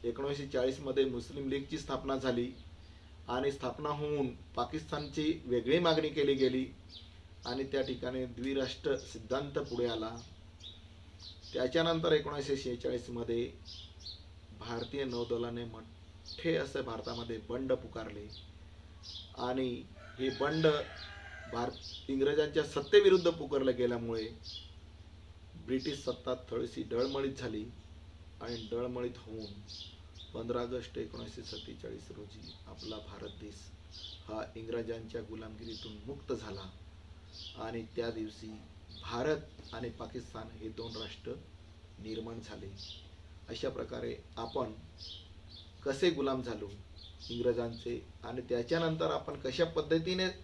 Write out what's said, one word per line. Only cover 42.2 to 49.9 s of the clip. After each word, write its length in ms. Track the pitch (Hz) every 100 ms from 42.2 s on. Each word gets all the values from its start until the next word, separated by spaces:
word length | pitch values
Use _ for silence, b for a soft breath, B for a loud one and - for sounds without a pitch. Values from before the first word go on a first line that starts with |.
| 113 113
झाले. 280 | - 104 98 101 - - - - - - -
अशा 200 | 117 135
प्रकारे 460 | 127 123 120 120 120 - -
आपण 360 | 117 - 113 - - - - - - - - - - -
कसे 260 | 143 131 180
गुलाम 320 | 143 135 131
झालो 280 | 120 104 101 101 - - - - -
इंग्रजांचे 760 | 117 120 117 117 117 120 120 - -
आणि 180 | 113 127
त्याच्यानंतर 720 | 123 120 117 165 165 160 160
आपण 280 | 143 - 147
कशा 260 | 131 131
पद्धतीने 580 | 165 160 147